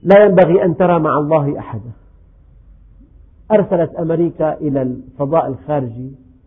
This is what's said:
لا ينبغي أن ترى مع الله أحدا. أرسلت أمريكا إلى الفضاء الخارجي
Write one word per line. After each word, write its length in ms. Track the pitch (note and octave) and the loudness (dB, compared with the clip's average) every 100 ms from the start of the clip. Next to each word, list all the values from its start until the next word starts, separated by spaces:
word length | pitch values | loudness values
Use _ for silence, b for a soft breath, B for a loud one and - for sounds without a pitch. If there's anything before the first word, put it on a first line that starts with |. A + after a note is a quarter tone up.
لا 220 | E3+ G3 | 6 6
ينبغي 400 | G#3 F#3 E3+ F3 | 6 6 4 4
أن 120 | G3 D#3 | 0 0
ترى 240 | F3+ F3 | 0 2
مع 180 | D#3 C3+ | 0 -2
الله 400 | D3 D#3 C#3+ D3 | 0 0 -2 -6
أحدا. 320 | G#2+ A2 A#2 - - - _ _ - - - - - - - - - _ - | -10 -14 -14 -20 -20 -20 _ _ -20 -20 -20 -20 -20 -20 -20 -20 -20 _ 0
أرسلت 420 | G#3+ G3 F3+ E3 | 0 2 0 -2
أمريكا 680 | - E3 E3 E3+ - D#3 D3+ | -4 -4 -2 -2 -2 -4 -4
إلى 220 | D3+ C3+ | -4 -2
الفضاء 680 | C3 B2 - - C#3 C#3 B2+ | -4 -6 -14 -8 -2 0 -2
الخارجي 640 | B2+ - D3+ B2 A2+ C3 C#3 _ _ | -8 -6 -6 -6 -10 -16 -18 _ _